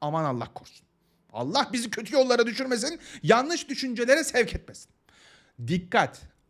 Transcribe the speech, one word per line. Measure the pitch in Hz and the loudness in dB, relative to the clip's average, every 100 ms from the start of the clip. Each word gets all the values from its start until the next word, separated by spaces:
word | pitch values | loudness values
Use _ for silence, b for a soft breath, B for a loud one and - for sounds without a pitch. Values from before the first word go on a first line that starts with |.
Aman | 147 156 | -4 -2
Allah | 156 123 110 | 0 -2 -6
korusun. | - - - _ _ _ _ _ | -12 -20 -20 _ _ _ _ _
Allah | 107 127 240 277 | -8 -2 0 0
bizi | 269 233 | -2 -6
kötü | 208 220 | -8 -2
yollara | 277 262 240 233 | 2 4 4 2
düşürmesin, | 226 262 240 262 339 B B | -2 -4 -2 -4 -8 B B
yanlış | 147 226 277 339 - | 4 4 4 -4 -6
düşüncelere | 277 262 233 240 294 | -6 -6 -2 4 4
sevk | 311 247 233 | 4 0 -2
etmesin. | - - - - _ _ b b b b b 117 | -4 -12 -20 -20 _ _ b b b b b -4
Dikkat. | 180 180 226 160 - - _ | -4 0 2 2 -2 -20 _